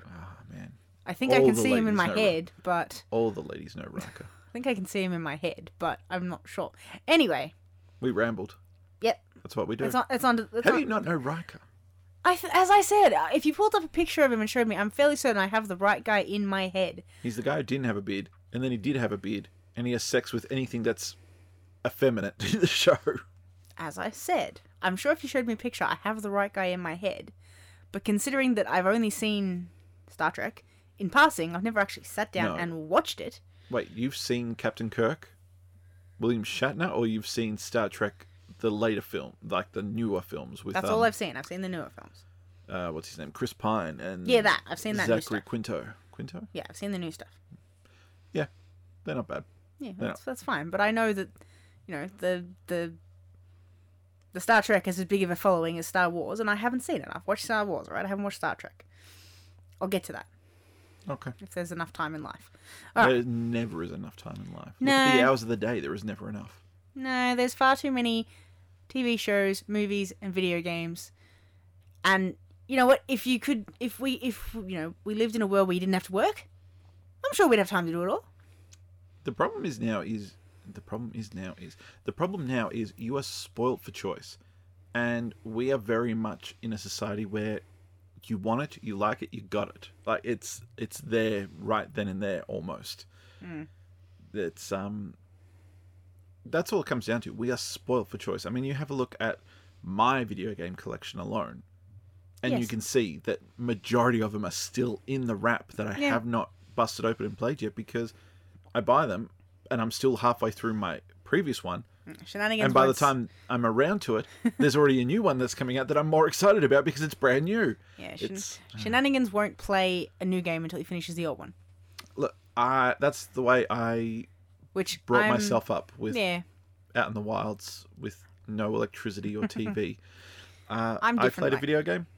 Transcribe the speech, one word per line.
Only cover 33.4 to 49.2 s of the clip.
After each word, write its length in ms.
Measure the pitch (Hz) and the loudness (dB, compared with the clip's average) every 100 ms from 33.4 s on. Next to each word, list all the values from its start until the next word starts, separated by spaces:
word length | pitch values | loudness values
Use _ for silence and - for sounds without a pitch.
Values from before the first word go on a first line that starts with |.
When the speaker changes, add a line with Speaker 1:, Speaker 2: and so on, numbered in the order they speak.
| - - - | -20 -20 -6
Speaker 1:
Wait, 200 | 123 - | -4 -4
you've 220 | 107 127 139 | -4 -4 -4
seen 400 | - 123 120 113 | -2 -2 -2 -4
Captain 340 | 113 - 113 | -4 -4 -4
Kirk, 400 | - 113 156 - - - - - - - - - - | 2 2 0 -8 -20 -20 -20 -20 -20 -20 -20 -20 -2
William 220 | 113 120 104 | 0 0 -2
Shatner, 500 | - 135 147 175 - | -2 -2 0 -2 0
or 100 | 117 | 0
you've 220 | 110 104 | 0 -4
seen 300 | - 113 107 | -4 -4 -4
Star 320 | - 120 104 | -4 -2 -2
Trek, 380 | - 104 - - - - - | -2 -4 -4 -20 -20 -20 -4
the 100 | 113 | -2
later 320 | 104 113 107 | 2 2 0
film, 320 | - 98 67 - 80 | -4 -6 -8 -12 -4
like, 240 | 98 - | -4 -4
the 80 | - | -6
newer 400 | 101 110 113 95 | -6 -4 -2 -2
films 420 | 92 - - - | -4 -10 -12 -12
with, 100 | 104 190 | -6 -4
Speaker 2:
That's 140 | 190 | 0
all 100 | 220 | 2
Speaker 1:
um, 40 | 226 | 2
Speaker 2:
I've 80 | 214 | 0
seen. 200 | 185 131 | -6 -8
I've 100 | - | -10
seen 160 | 180 | -8
the 80 | 190 | -6
newer 200 | 175 139 - | -6 -10 -14
films. 260 | - - - - - - - | -20 -20 -20 -20 -20 -20 -10
Speaker 1:
uh, 220 | 95 87 | -6 -6
what's 180 | 78 - | -6 -10
his 80 | - | -12
name? 140 | 76 | -12
Chris 200 | - 123 | -6 -6
Pine 480 | - 107 110 82 76 | -2 -2 0 -2 -6
and 280 | 87 92 180 | -10 -6 2
Speaker 2:
Yeah, 140 | 240 | 4
that. 200 | 208 156 - | 4 0 -2
I've 100 | 170 | -8
seen 160 | 220 208 | -6 -2
that 100 | 170 | 0
new 80 | 113 | 0
Speaker 1:
Zachary 60 | - 104 | 0 -6
Speaker 2:
stuff. 60 | - | -6
Speaker 1:
Quinto. 420 | 117 110 87 60 - - | -8 -6 -6 -8 -14 -18
Quinto? 360 | - 131 175 214 | -14 -12 -12 -14
Speaker 2:
Yeah, 100 | 175 - | -12 -12
I've 80 | - | -10
seen 140 | 202 | -8
the 80 | 190 | -6
new 120 | 170 | -8
stuff. 280 | - - - - - _ _ _ _ _ _ _ | -10 -16 -20 -20 -20 _ _ _ _ _ _ _
Speaker 1:
Yeah, 140 | - 147 - - - - - | -6 -6 -8 -20 -20 -20 -14
they're 120 | - | -8
not 120 | 143 | -6